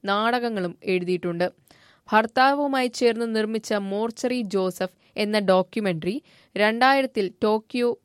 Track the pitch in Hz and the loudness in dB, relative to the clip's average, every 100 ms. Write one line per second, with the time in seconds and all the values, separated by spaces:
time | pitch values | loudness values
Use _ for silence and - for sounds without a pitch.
0 | 196 202 220 247 240 214 180 - - 185 | -2 0 0 0 -2 -4 -6 -6 -2 -2
1 | 180 180 175 170 180 - _ - _ _ | 0 -2 -2 -2 -4 -4 _ -20 _ _
2 | - 214 220 - 262 277 285 269 247 - | 0 2 2 2 2 2 0 0 -2 0
3 | 240 226 233 220 214 220 - 208 196 196 | 0 0 -2 -2 -2 -4 -4 -4 -2 -4
4 | 226 226 254 247 208 196 185 180 185 _ | -4 -4 -4 -2 -2 -2 -2 -2 -8 _
5 | _ - 208 214 190 185 185 - 208 165 | _ -6 -2 0 4 2 2 -2 -2 -2
6 | 170 247 _ _ _ 190 208 226 254 277 | -4 -6 _ _ _ 0 0 4 4 4
7 | 262 233 190 - 220 214 - 247 240 - | 0 -2 -4 0 0 0 -2 -2 -2 -2